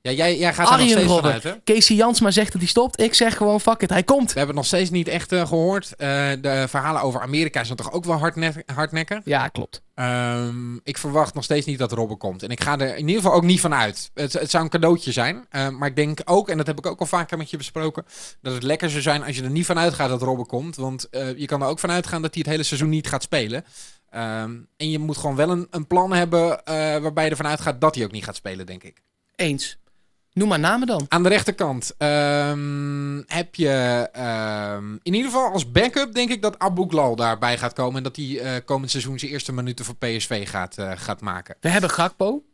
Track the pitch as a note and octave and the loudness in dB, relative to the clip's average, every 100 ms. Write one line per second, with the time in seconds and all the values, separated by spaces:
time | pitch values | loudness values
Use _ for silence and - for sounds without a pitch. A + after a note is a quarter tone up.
0 | B2+ C3+ E3 D#3+ F3 E3 F3 B3+ B3+ A3 | -4 0 2 4 2 4 6 8 8 6
1 | F3+ F3 D3+ A#2 D3+ G#3+ - A3 - G#3+ | 6 6 4 0 -4 -6 2 6 6 6
2 | A3+ A#3 G#3+ G3 G#3 F#3 F3 - B3+ - | 4 4 4 4 2 0 2 2 2 2
3 | A3+ - A#3 A3 G#3 G#3 - A3+ F#3 F#3 | 2 4 2 4 2 4 4 2 2 2
4 | F3+ C#4 B3 - C#3+ C#3+ C3 F3+ F#3 F3+ | 6 4 4 0 0 0 0 2 2 0
5 | D#3+ E3 - F#3 E3 E3 E3+ G3 - - | 0 -2 0 0 2 2 2 0 -4 -6
6 | C#3+ C#3 C#3+ C3+ C#3 C3+ C3 C#3+ C#3 D#3 | -2 0 0 0 0 0 0 0 0 0
7 | C3 B2 B2 D3 E3 - A#2 A#2+ A2+ E3+ | 0 -2 -2 0 0 -2 -4 -6 -6 -6
8 | E3+ D#3+ D#3+ D#3+ D#3+ D#3 - C3+ D3+ D#3+ | 0 0 0 0 -4 -4 -8 -4 -2 -4
9 | D#3+ G#3 G3 C#3+ B2+ - - - _ - | -4 -6 0 0 0 -6 -10 -12 _ -6
10 | B2 B2 B2 A#2+ A#2+ A#2+ A#2+ A#2+ - C#3 | -2 0 -2 -2 -4 -6 -8 -10 -10 -8
11 | D3+ C#3+ C#3+ D3 - D3+ C#3+ C3+ A#2+ A2+ | 0 2 2 0 0 0 0 -2 -2 -2
12 | A2 G#2+ G2+ F#2 G#2+ A#2+ D3 C#3+ C3+ - | -4 -4 -8 -8 -8 -4 -2 0 -2 -2
13 | D3+ G#3+ F#3 E3+ E3+ F#3 E3 C#3+ A2 G2+ | -2 2 4 4 6 4 4 2 0 -2
14 | - - C#3+ D3+ D3 E3+ D#3+ E3+ D#3+ F3 | -12 -6 -4 -4 0 0 2 2 4 4
15 | C#3 A#2+ A#2+ F#3 - C#3 C3+ C3+ C#3+ C3 | 2 0 0 -2 -8 -4 -4 -2 -2 0
16 | D3+ D3+ - F3+ G3+ D#3+ D#3 D3 F3+ - | -2 -2 2 2 4 -2 -2 -2 -6 -4
17 | E3+ F3+ E3 E3 D#3 D#3+ C#3 - D#3 D#3 | -2 -2 -2 -6 -6 -8 -8 -6 -6 -6
18 | E3+ - - - C3 B2+ B2 D#3 E3+ D3 | -14 -18 -18 -12 -8 -4 -2 0 0 -2
19 | C#3+ D3 C#3+ B2+ B2+ D3+ F3 E3+ E3+ D3 | 0 0 -2 -6 -4 -2 0 2 2 2
20 | C#3 B2 C3 B2+ A#2+ B2 D#3+ D3+ C3 C3 | -2 0 0 -2 -2 -6 -6 -8 -8 -8
21 | - B2+ C3+ B2+ C#3+ D3+ C3+ D#3+ F3+ F3+ | -8 -8 -8 -8 -6 -2 -2 -2 0 0
22 | F3 E3 D#3+ - C#3+ D#3 D3+ C3+ D#3 D#3 | -2 -4 -4 -4 -2 -2 -2 0 2 0
23 | D3+ C#3 - D#3 G#2+ B2 - - - - | 0 -4 -2 -2 -2 -6 -10 -20 -20 -20
24 | _ - A2+ A2 A2 A#2 - _ D#3 D#3 | _ -8 -6 -4 -8 -10 -18 _ -4 -2
25 | D#3 C#3+ D3 C3+ D#3 F3 F3 F3 D3+ F3+ | -2 -4 -2 2 2 2 -2 -8 2 2
26 | F#3 F#3 F3 E3+ E3+ D#3 - D#3 D#3 D3+ | 4 2 2 2 2 0 -2 -2 0 0
27 | D#3 D#3 D#3+ D3+ D3+ D3+ - B2+ D#3 C#3 | -2 0 0 0 -2 -2 -2 2 2 2
28 | A2 G#2+ G2 G2 G2+ F#2 F2+ F#2 F#2 _ | -4 -4 -10 -10 -10 -10 -12 -14 -18 _
29 | _ _ _ - F3 C#3 - - _ _ | _ _ _ -4 -2 -2 -6 -12 _ _
30 | _ _ _ - G#3 E3+ D#3+ A#3 B3 G3 | _ _ _ 0 2 4 4 2 0 -2
31 | C#3 E3+ F3+ G#3 F3+ F#3+ E3 B2+ - - | 2 4 4 4 2 -2 -2 -2 -6 -2
32 | D3 D3 D3 D3 C#3+ D3 C#3+ C#3+ C#3+ C#3+ | 0 2 2 2 0 -2 -4 -4 -4 -4
33 | C#3+ C#3+ - E3 E3+ - D#3 C3+ B2 A#2+ | -4 -6 -6 -6 -6 -2 2 2 2 0
34 | A#2+ A#2+ B2 A2+ A2 G#2+ G#2 G#2 G#2 G#2+ | -2 -6 -6 -4 -4 -4 -4 -6 -8 -10
35 | - G3 C4 B3 B3+ F#3+ A#2+ B2+ A#3+ C#4 | -2 -2 0 0 0 -2 0 2 2 0
36 | C#4 A3 B3 A#3+ G#3 G3+ G3 F3+ F#3 D#3+ | -2 -2 -2 0 -2 0 -2 0 0 2
37 | C3+ A2+ A#2 A2 A#2+ A#2+ A#2+ - B2+ C3 | 2 2 0 0 0 0 -2 -2 -4 -2
38 | C3 C#3 C#3 C3+ B2 B2+ - C#3 C3+ C#3 | -8 -8 -8 -6 -6 -6 -2 -4 -2 -4
39 | B2 C3 C#3+ C#3+ - B2+ B2 B2 A2+ A#2+ | -4 -8 -8 -8 -6 -6 -6 -6 -10 -6
40 | B2 A2+ - A2+ G2 G2+ F2+ - G2 F#2 | -4 -4 -2 -4 -4 -6 -6 -6 -8 -8
41 | - G2+ G#2 F2+ - - E3 F#3 F3+ - | -6 -6 -6 -8 -10 -6 0 2 2 0
42 | F3 - G3 C#4+ _ | 0 0 -2 -2 _